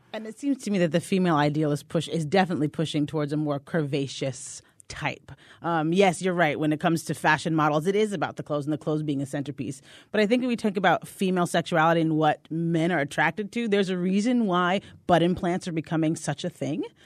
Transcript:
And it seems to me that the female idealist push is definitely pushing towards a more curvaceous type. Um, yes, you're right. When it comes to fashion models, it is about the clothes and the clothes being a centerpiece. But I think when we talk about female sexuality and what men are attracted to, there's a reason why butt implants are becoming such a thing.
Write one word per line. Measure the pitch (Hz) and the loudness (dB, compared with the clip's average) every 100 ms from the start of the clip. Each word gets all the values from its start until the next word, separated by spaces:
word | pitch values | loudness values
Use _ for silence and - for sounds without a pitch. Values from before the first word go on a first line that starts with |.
| _ | _
And | 214 220 | -12 -12
it | 220 | -6
seems | 285 277 | -2 -2
to | - | 0
me | 202 | 2
that | 175 | 2
the | 170 | 0
female | - 190 180 151 | 0 0 2 4
idealist | 147 151 151 147 - | 2 2 0 -2 -2
push | 170 147 | -4 -2
is | 165 151 | -4 0
definitely | 185 180 160 147 | 2 2 0 -2
pushing | - 160 156 147 | -2 -2 -2 -2
towards | 156 147 | -2 -2
a | 151 | -2
more | 151 143 | -2 -4
curvaceous | - 175 143 139 135 - 139 131 - - - _ _ | -2 -4 -2 -2 -4 -4 -6 -6 -12 -16 -20 _ _
type. | - 143 131 - - - - | -6 -6 -6 -14 -20 -20 -10
Um, | 160 170 156 | -2 0 2
yes, | 175 196 165 | 4 4 4
you're | 185 175 | -2 2
right. | 160 120 | 2 2
When | 151 | 0
it | 151 | 2
comes | 180 165 - | 2 0 -2
to | 156 | -2
fashion | 165 151 180 160 | 2 2 2 2
models, | 151 151 156 | 2 2 0
it | 202 | 0
is | 214 | 0
about | 196 135 - | -2 -6 -6
the | |
clothes | 147 147 143 | -6 -4 -2
and | |
the | 147 | -4
clothes | - 156 | -2 -2
being | 151 139 | -2 -4
a | 139 | -4
centerpiece. | 147 139 139 117 127 - - - | -6 -8 -8 -8 -10 -16 -20 -6
But | 208 | 0
I | 208 | 2
think | 247 | 2
when | 254 | 0
we | 240 | -2
talk | 214 196 | -2 0
about | 180 160 - | 2 2 -2
female | - 190 185 175 | -4 0 0 0
sexuality | 180 165 170 160 170 | 0 0 2 4 4
and | 160 156 | 2 2
what | 156 - - | 2 0 -4
men | 160 170 170 165 | -4 0 0 2
are | 170 | 0
attracted | 147 - 156 - 208 | -2 0 0 0 -6
to, | 240 233 | -4 0
there's | 202 185 | 0 0
a | 185 | 0
reason | 180 196 214 247 220 | 0 0 2 2 2
why | 175 175 196 - - - | 2 2 0 -4 -16 2
butt | 175 | 4
implants | 170 180 180 180 185 | 4 2 -2 -4 -4
are | |
becoming | 160 151 160 156 160 | -6 -4 0 0 0
such | - 143 | -4 -6
a | 180 | -6
thing. | - 139 175 427 - | -6 -6 -6 -8 -10